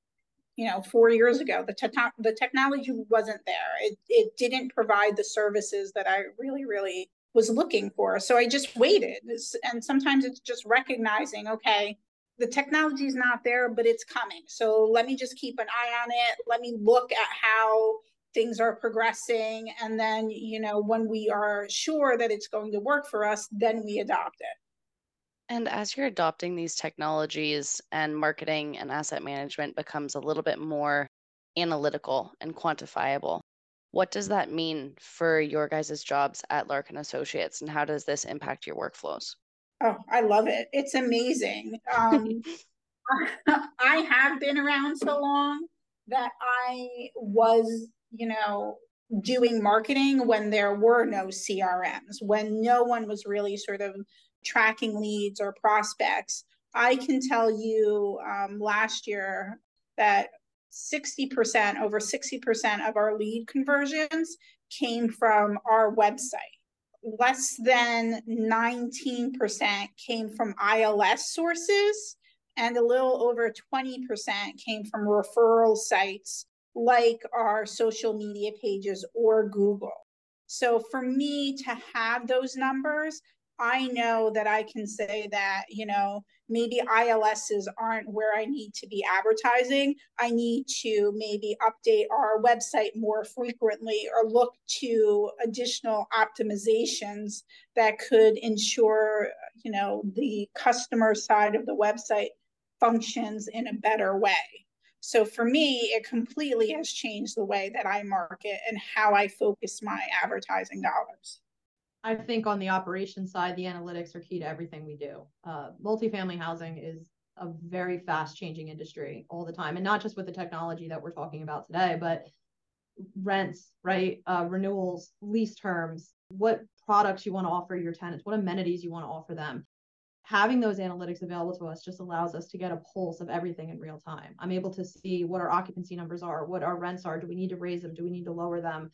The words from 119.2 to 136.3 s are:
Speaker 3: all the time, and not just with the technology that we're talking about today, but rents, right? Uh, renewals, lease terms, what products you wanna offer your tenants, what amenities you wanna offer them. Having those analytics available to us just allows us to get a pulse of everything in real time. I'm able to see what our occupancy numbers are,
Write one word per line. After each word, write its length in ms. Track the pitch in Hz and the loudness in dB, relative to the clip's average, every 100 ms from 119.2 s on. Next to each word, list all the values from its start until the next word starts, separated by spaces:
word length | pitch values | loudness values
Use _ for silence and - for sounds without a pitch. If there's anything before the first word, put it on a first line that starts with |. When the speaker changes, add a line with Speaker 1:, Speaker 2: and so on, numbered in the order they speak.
| - | -14
Speaker 3:
all 160 | 170 165 | -12 -10
the 80 | |
time, 240 | 165 151 175 | -8 -8 -4
and 60 | |
not 180 | 196 208 | -2 -2
just 140 | 214 202 | -2 -8
with 80 | 185 | -10
the 60 | |
technology 560 | 180 170 165 170 165 165 | -10 -10 -8 -8 -8 -10
that 140 | 160 | -12
we're 100 | 156 | -10
talking 320 | 156 156 151 | -10 -10 -10
about 220 | 156 151 - | -10 -10 -6
today, 320 | 170 180 160 | -2 0 0
but 260 | 165 165 - _ _ _ _ _ _ - 190 196 | -2 -4 -8 _ _ _ _ _ _ -20 -16 -8
rents, 500 | 190 196 180 - _ _ | -2 -2 -2 -8 _ _
right? 380 | 180 190 185 - - | -2 0 0 -2 -2
Uh, 200 | 180 175 | -2 -2
renewals, 640 | 190 196 196 185 175 - _ | -2 -2 -2 -4 -6 -12 _
lease 340 | 208 226 220 - | -2 0 -2 -4
terms, 580 | 196 175 165 160 - _ - | -4 -4 -4 -8 -16 _ -16
what 320 | 190 220 226 226 _ - | -2 0 0 -6 _ 2
products 400 | 208 208 190 208 | 4 4 0 -4
you 80 | |
wanna 160 | 190 175 | -4 -2
offer 260 | 175 175 180 | -4 -4 -6
your 180 | 170 | -6
tenants, 320 | 165 175 165 202 | -8 -10 -10 -4
what 100 | 214 | -2
amenities 480 | 185 190 175 175 | -2 -2 -2 -4
you 80 | 170 | -8
wanna 200 | 165 151 | -10 -12
offer 240 | 160 160 160 | -12 -12 -10
them. 300 | 151 123 - _ _ _ _ _ | -10 -10 -14 _ _ _ _ _
Having 360 | - 208 220 254 | -2 2 4 4
those 200 | 220 190 | 2 0
analytics 440 | 185 180 175 175 | -6 -6 -8 -8
available 340 | 175 175 170 180 | -8 -6 -6 -6
to 80 | 165 | -10
us 160 | 165 | -12
just 160 | 185 180 | -14 -14
allows 360 | 180 165 170 - | -8 -6 -4 -8
us 120 | - | -12
to 100 | - | -10
get 140 | 180 | -8
a 100 | 160 - | -8 -10
pulse 280 | 196 175 165 | -8 -8 -8
of 80 | 170 | -8
everything 400 | 170 180 165 160 | -6 -6 -8 -12
in 100 | 165 | -14
real 200 | 156 151 | -16 -16
time. 360 | 160 156 - - | -14 -16 -16 -10
I'm 120 | 180 | -6
able 220 | 185 185 185 | -4 -4 -8
to 80 | |
see 400 | 180 - 190 180 | -12 -12 -6 -4
what 180 | 170 185 | -2 -4
our 80 | 175 | 0
occupancy 460 | 175 185 180 175 175 | -2 -2 -10 -12 -12
numbers 260 | 165 170 | -10 -10
are, 240 | 175 | -8